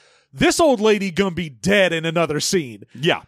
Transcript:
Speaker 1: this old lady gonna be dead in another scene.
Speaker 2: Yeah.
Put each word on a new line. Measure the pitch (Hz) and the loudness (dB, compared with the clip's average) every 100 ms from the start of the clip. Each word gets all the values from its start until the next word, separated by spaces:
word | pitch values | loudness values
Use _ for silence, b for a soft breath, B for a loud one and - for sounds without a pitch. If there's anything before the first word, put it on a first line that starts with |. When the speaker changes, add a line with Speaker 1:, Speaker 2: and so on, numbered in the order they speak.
| b b b | b b b
Speaker 1:
this | 135 330 - | -2 0 4
old | 320 240 | 2 4
lady | 214 208 196 | 2 2 0
gonna | 160 196 165 | -2 -2 -4
be | 160 | -8
dead | 117 190 202 180 | -6 0 2 2
in | 165 165 | 0 -2
another | 170 160 151 | -2 -2 -2
scene. | - 190 131 104 113 120 | -2 -2 -4 -12 -20 -4
Speaker 2:
Yeah. | 165 113 | -2 -2